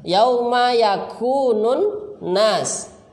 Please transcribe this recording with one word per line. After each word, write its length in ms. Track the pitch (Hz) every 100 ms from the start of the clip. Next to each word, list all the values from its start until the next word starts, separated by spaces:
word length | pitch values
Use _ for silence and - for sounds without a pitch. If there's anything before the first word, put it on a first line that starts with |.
"Yauma 720 | - 180 240 247 240 247 247 240
yakunun 1040 | 220 190 156 - 240 269 262 214 220 277 415 415 - -
nas." 720 | 165 185 214 180 139 - - - -